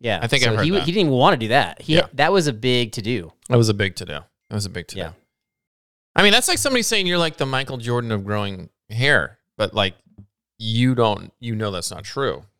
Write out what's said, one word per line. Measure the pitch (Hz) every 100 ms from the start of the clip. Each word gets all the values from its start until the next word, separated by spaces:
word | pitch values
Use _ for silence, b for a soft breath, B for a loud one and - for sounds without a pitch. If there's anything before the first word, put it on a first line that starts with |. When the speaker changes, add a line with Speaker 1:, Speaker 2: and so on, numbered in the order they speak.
Speaker 1:
Yeah, | 120 95
Speaker 2:
I | 117
think | 139
Speaker 1:
so | 120
Speaker 2:
I've | 107
heard |
Speaker 1:
he | 151
w-, | 190
Speaker 2:
that. | 147
Speaker 1:
he |
didn't | 190 165
even | 131
wanna | 147 160
do | 113
that. | 127 92 -
He | -
Speaker 2:
Yeah. | 156 -
Speaker 1:
that | 131 151
was | 196 151
a |
big | 110 127 123 120
to-do. | 117 107 120 82 - -
Speaker 2:
That | 120
was | 110
a |
big | 104 98 87
to-do. | 92 73 - _ -
That |
was | 107 101
a |
big | 92 82
to-do. | 98
Speaker 1:
Yeah. | 82 85 _ _ _ _ _ _ _ _ _ -
Speaker 2:
I |
mean, | 202
that's | 220 262
like | 349
somebody | 285 262
saying | 220 220 185
you're, | 175
like, | 165 156
the | 135
Michael | 131 135 131
Jordan | 117 120 120
of | 107
growing | 98 104 101 95 82 _ -
hair, | 110 135 135 71 - _ -
but, | 107
like, | 107 98 - _ - - _ _ -
you | 110 113 127 123
don't, | 113 98 87 -
you | 117
know | 110 107
that's | 92 85
not | 82
true. | 101 - 135 65 -